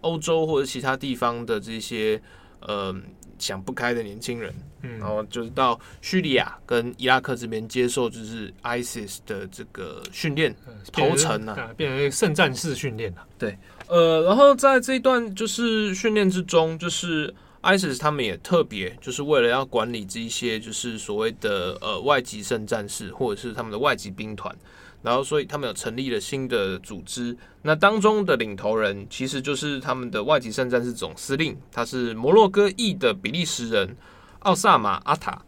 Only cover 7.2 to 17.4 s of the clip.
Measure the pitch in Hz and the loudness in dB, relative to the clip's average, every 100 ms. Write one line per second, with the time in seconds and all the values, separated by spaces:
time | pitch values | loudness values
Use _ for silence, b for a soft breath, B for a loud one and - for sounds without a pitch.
7.2 | 127 123 120 110 110 123 123 123 120 113 | 2 -4 -4 -6 -4 0 0 2 -2 -4
8.2 | 110 113 101 - 120 120 120 117 101 - | -12 -10 -10 -10 -4 -4 -4 -8 -10 -12
9.2 | - 101 95 - 113 - 87 73 - - | -8 -8 -8 -12 -16 -12 -12 -12 -14 -6
10.2 | 165 147 151 104 - 110 98 - - - | -4 0 0 -2 -16 -18 -10 0 2 2
11.2 | 156 107 110 101 113 117 151 131 143 139 | 0 -4 -4 -8 -10 -4 -4 0 -2 2
12.2 | 202 151 135 131 165 131 139 110 107 87 | 0 4 2 2 -4 -4 -6 -6 -8 -8
13.2 | - - 110 98 B B B 175 165 160 | -16 -8 -8 -8 B B B 4 6 6
14.2 | 170 220 285 277 269 262 254 262 262 254 | 4 8 8 10 6 6 4 2 4 2
15.2 | 226 190 220 - 233 220 214 185 226 214 | 0 -4 -4 0 0 2 0 0 2 4
16.2 | 190 185 175 170 160 160 175 - 175 160 | 4 2 2 4 4 -2 -6 -4 -2 -2
17.2 | 151 - | -4 -8